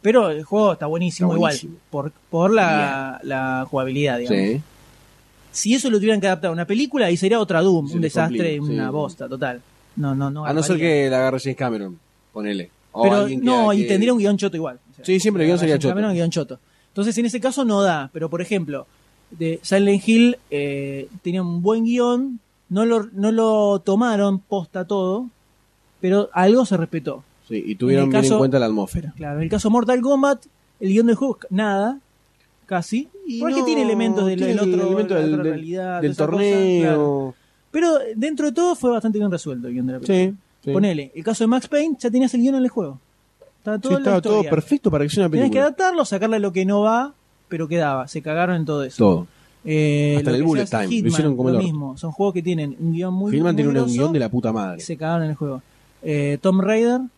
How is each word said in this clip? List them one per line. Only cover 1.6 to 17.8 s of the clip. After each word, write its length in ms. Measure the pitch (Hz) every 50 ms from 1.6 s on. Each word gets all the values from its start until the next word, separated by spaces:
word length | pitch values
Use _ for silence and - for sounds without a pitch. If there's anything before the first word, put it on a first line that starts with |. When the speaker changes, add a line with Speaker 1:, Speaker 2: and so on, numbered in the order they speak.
| - 156 165 - _ _
Speaker 1:
por, 220 | - 143 139 151 - _ _ _
por 220 | - 165 170 190 220
la, 640 | 220 196 170 160 151 147 143 135 135 135 135 131 - -
Speaker 2:
Bien. 60 | -
Speaker 1:
la 360 | 139 131 131 131 131 127 131 131
jugabilidad, 520 | - 135 131 131 131 139 147 143 127 120
digamos. 200 | 120 123 110 98
Speaker 2:
Sí. 220 | 95 101 113 143 151 - - _ - - - _ _ _ _ _ _ _ _ _ - -
Speaker 1:
Si 220 | - - - 202 240
eso 160 | 269 220 269
lo 80 | 226 208
tuvieran 200 | 190 220 220 202
que 80 | 175 196
adaptar 220 | 185 165 156 185
a 40 | 165
una 120 | 170 170 -
película, 420 | 202 226 285 269 - 285 233 180
y 80 | 175 170
sería 220 | 185 190 226 233
otra 220 | 214 170 190 160
Doom, 260 | 170 196 185 165 147 143
Speaker 2:
Se 80 | 160
Speaker 1:
un 60 | 175
Speaker 2:
le 60 | 165 160
Speaker 1:
desastre, 500 | - - 160 - 123 113 - 165 151 147
Speaker 2:
complica, 240 | 143 151 147 139
Speaker 1:
una 80 | 135 131
Speaker 2:
sí. 40 | 131
Speaker 1:
bosta 360 | 151 151 139 170 _ 131 123
total. 320 | 131 131 139 135 123 120 123 _ _ _ _ _ _
No, 180 | - 151 139 135
no, 160 | 135 139 139
no 160 | 139 151 151
Speaker 2:
A 60 | 151 143
no 80 | 156
ser 160 | 156 156 185 160
Speaker 1:
garparía. 260 | 160 170 156 147 139
Speaker 2:
que 40 | 135
la 80 | 131 127
agarre 200 | 131 131 131 131
James 180 | 127 139 127 -
Cameron, 420 | 139 127 113 107 101 95 87 82 _ _ _ _ _ _ _
ponele. 360 | 110 104 104 101 98 87 - _ _ _ _
O 120 | _ 107 117
Speaker 1:
Pero 120 | 196 202
Speaker 2:
alguien 240 | 208 202 208 269 262
que, 60 | 262
Speaker 1:
no, 260 | 240 254 247 226 214 202
y 80 | 202 202
Speaker 2:
que 40 | -
Speaker 1:
tendría 240 | 196 190 214 240 247
un 60 | 233
guión 180 | 202 202 208 190
choto 200 | 202 196 165 165
igual. 220 | 160 143 123 123 _ _
O 40 | -
sea, 100 | - 131
Speaker 2:
Sí, 140 | - 185 190
siempre 240 | 180 214 208 185 160
el 40 | 160
guión 80 | 175
Speaker 1:
agarra 40 | 175
Speaker 2:
sería 120 | 175 160 151
Speaker 1:
James 60 | 139 -
Speaker 2:
choto. 80 | 131 180
Speaker 1:
Cameron, 180 | 196 208 214 190
guión 160 | 170 170 170
choto. 300 | - 170 151 - 131 - _ _ _ _ _ _
Entonces, 280 | _ - 196 220 220 208
en 80 | 233
ese 140 | 233 196 247
caso 240 | 202 254 254 277 269
no 180 | 233 208 196